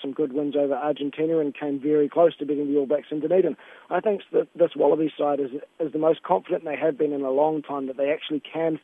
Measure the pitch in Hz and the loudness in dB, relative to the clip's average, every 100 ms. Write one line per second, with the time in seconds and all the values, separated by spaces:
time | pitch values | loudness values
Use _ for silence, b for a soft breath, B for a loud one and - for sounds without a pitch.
0 | 139 135 151 131 147 143 143 135 147 143 | -4 -4 -2 -2 -2 0 0 0 -2 -2
1 | 143 143 160 165 147 - 147 143 143 151 | -4 -2 0 0 0 -4 -6 -4 2 2
2 | 143 165 170 - 143 143 143 143 131 147 | 2 4 4 4 -4 -2 0 0 2 -2
3 | - 151 156 185 175 123 B B B 175 | -2 -6 2 4 2 -2 B B B -2
4 | 214 202 - - 165 151 170 147 147 156 | 0 -2 0 -2 -2 2 2 4 2 4
5 | 156 - 147 143 135 139 - _ 156 156 | 0 -2 -2 0 -2 -6 -14 _ -6 0
6 | 156 156 - 185 - 175 160 135 160 131 | 2 2 2 -2 0 -4 -4 -2 -2 0
7 | 151 143 135 135 156 156 143 143 135 131 | -2 0 0 2 2 0 -4 -6 -6 -2
8 | 139 156 - 151 - 160 165 156 | -2 -2 -4 -6 -6 -2 -2 -2